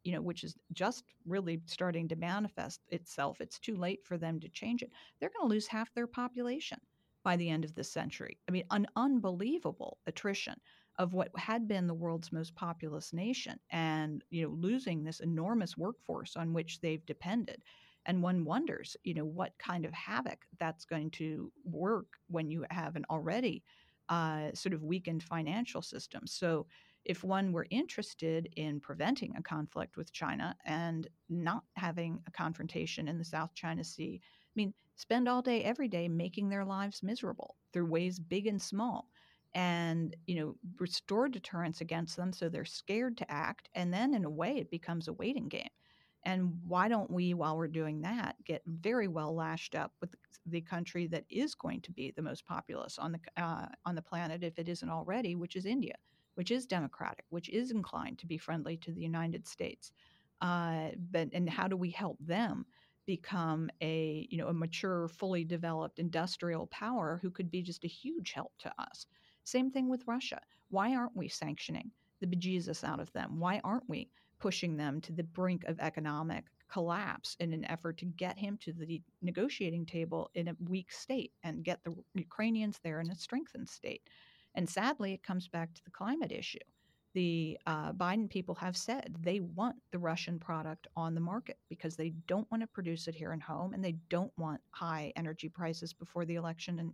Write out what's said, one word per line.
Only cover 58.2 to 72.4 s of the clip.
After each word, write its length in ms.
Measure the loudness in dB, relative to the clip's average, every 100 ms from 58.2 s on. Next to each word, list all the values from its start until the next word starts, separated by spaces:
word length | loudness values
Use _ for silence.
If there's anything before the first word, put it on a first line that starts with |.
| -4
be 100 | -4
friendly 380 | 0 -2 0 -4
to 140 | -4
the 100 | -2
United 460 | 0 2 2 0 -4
States. 440 | -4 -4 -6 -14 -20 -20 _ _ _
Uh, 480 | 0 2 2 2 0 -4 0
but, 180 | 2 2
and 180 | 4 2
how 180 | 4 2
do 100 | 2
we 140 | 0
help 260 | 0 -2 -2
them 460 | 0 2 2 0 -4 -12 -20 _ -4
become 640 | -4 -2 0 2 2 0 0
a, 460 | 0 2 2 0 -2
you 60 | -2
know, 100 | 2
a 60 |
mature, 540 | 2 0 0 0 2 0
fully 380 | -2 0 2 2
developed 540 | 0 0 0 0 0
industrial 640 | 0 2 0 0 0 0 -2
power 520 | -4 -2 0 0 0
who 80 | -2
could 220 | -2 -2
be 100 | 0
just 240 | -2 -4 -6
a 20 |
huge 440 | -6 -6 -4 -4
help 180 | -6 -8 -8
to 160 | -8 -6
us? 260 | -8 -10 -18 _ -20 _
Same 260 | 0 2 4
thing 180 | 2 2
with 200 | 2 0
Russia. 340 | -2 -2 -6 -10 _ _
Why 260 | 2 4 4
aren't 200 | 0 -2
we 120 | -4
sanctioning 640 | -2 -4 -4 -4 -4 -6 -12 _ _
the 60 | 0
bejesus 580 | 2